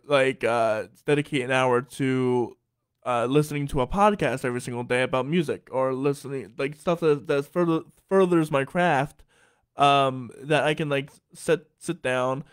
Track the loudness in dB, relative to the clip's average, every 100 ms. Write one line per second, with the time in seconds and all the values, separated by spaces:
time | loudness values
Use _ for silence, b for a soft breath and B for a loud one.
0 | -2 2 2 0 0 0 0 0 -6 _
1 | -2 0 0 -4 -2 0 2 0 -2 -4
2 | -2 0 2 0 -2 -6 _ _ _ _
3 | -4 -2 2 2 0 -2 -4 -2 -2 2
4 | 2 2 -2 -2 -4 -6 -6 -8 -2 0
5 | 0 0 0 0 0 -4 -6 -4 -2 0
6 | -2 -2 -6 -10 -10 -6 -8 -4 -2 0
7 | 2 2 0 -2 -2 -2 0 0 -4 _
8 | _ 2 4 4 2 0 -2 0 2 2
9 | 0 -6 _ _ _ _ _ 0 4 4
10 | 2 -2 -10 -14 -2 0 2 0 -2 -4
11 | -4 -14 _ -8 -2 -2 -2 _ -8 -6
12 | -4 -2 -2 -4 -8